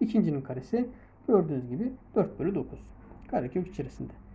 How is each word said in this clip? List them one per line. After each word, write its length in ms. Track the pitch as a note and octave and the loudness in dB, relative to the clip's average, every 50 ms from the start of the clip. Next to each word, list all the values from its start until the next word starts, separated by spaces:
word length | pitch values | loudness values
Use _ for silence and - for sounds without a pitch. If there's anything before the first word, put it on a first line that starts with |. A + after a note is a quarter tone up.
ikincinin 420 | - A3 - A3 F3+ E3 D3 C#3 C#3 | 0 4 6 4 4 4 2 0 -2
karesi 460 | - B2+ B2+ - - - A#3+ B3 A#3+ - - - - - - - - | -4 -6 -6 -4 0 0 0 0 0 -4 -10 -20 -20 -20 -6 4 6
gördüğünüz 400 | A#3 G3 F3 D#3 D3 C3 B2 A#2+ | 6 6 6 4 0 -2 -2 -2
gibi 240 | B2 D3+ A3+ C4 B3+ - - - - | -4 -2 -2 -4 -4 -8 -14 0 2
dört 240 | - F#3+ - - - | 2 2 2 0 -2
bölü 160 | - E3+ G3+ | -2 0 0
dokuz. 260 | D#3+ - - - - - - - - - - - - - - | -2 -4 -4 -8 -12 -14 -16 -18 -18 -18 -18 -18 -18 -8 -4
Karekök 400 | - G#3 B2+ B2 - F#3 F3 - | -2 -2 -2 -2 -2 -4 -4 -4
içerisinde. 440 | - - C#3 B2+ - - B2+ A#2 - - - - | -6 -8 -8 -8 -8 -10 -10 -10 -10 -14 -18 -20